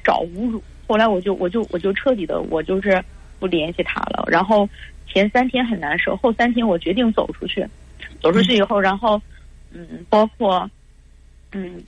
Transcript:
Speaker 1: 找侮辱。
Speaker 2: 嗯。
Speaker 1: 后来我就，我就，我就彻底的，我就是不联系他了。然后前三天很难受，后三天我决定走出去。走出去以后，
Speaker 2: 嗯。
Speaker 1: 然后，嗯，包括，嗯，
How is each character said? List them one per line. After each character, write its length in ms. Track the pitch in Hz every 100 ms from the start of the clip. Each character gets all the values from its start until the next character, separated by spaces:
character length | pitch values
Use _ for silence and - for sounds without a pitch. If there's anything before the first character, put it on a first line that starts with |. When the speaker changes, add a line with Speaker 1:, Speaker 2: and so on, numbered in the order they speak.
Speaker 1:
找 180 | - 170 170 175
侮 140 | 240
辱。 80 | 220
Speaker 2:
嗯。 40 | - - -
Speaker 1:
后 80 | 214
来 100 | 226
我 140 | 185
就， 140 | 185
我 120 | 190 180
就， 200 | 226 208
我 80 | 180
就 140 | 190
彻 220 | 190 -
底 120 | 247 165
的， 140 | - -
我 120 | 160
就 200 | 160 190
是 200 | 196 185 180 - - -
不 80 | 190
联 260 | 170 156
系 100 | 170
他 180 | 165 -
了。 220 | - - -
然 160 | 165
后 240 | 196 214 202 - - - -
前 180 | 190 208
三 180 | 247 254
天 160 | 247
很 160 | 247 202
难 180 | 147 170
受， 160 | 190 196
后 120 | 240
三 180 | 226 240
天 140 | 240 233
我 100 | 170
决 160 | 165
定 180 | 196 240
走 200 | 208 -
出 140 | 170 180
去。 200 | - - - - - - -
走 100 | 156
出 120 | 185
去 120 | 185
以 60 | 226
后， 220 | 196 208
Speaker 2:
嗯。 0 |
Speaker 1:
然 160 | 190 196
后， 240 | 233 208 - - - - -
嗯， 320 | 170 170 165 175
包 160 | 214 220 -
括， 340 | 214 185 190 - - - - - - - -
嗯， 300 | 196 180 175